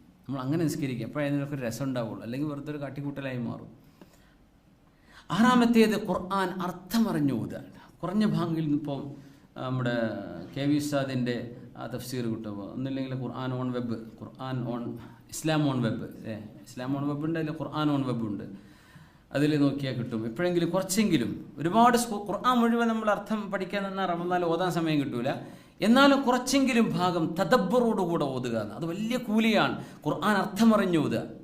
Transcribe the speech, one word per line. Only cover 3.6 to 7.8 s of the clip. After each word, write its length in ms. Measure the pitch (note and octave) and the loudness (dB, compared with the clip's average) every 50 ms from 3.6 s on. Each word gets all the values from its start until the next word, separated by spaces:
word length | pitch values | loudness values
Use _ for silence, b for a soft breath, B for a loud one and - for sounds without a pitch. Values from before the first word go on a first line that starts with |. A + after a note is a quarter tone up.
| - - - - B B B B B B B B B B B B B _ _ _ _ _ _ _ _ _ B B B B B B B - | -12 -16 -18 -20 B B B B B B B B B B B B B _ _ _ _ _ _ _ _ _ B B B B B B B -4
ആറാമത്തേത് 760 | D#3 F#3 A3+ B3+ B3+ B3 A#3+ A#3 A#3 A3+ A3 G#3+ G3+ F#3 - F#3+ | 2 4 6 6 8 6 6 6 6 6 6 6 4 0 -2 -2
ഖുർആൻ 420 | F3+ F3+ - - F#3+ G3 F#3+ F3+ | -4 -4 -4 -2 -2 0 0 0
അർത്ഥമറിഞ്ഞു 840 | G3 F#3+ F3 F3+ F3+ - - - - A3+ A3+ G3 F3 D#3+ D3 C3+ B2+ | -2 -4 -4 -6 -6 -8 -8 -2 0 2 2 2 2 2 2 2 2
ഓതുക. 300 | A2 G#2 F2+ - - - - B B | 0 -2 -4 -6 -10 -12 -14 B B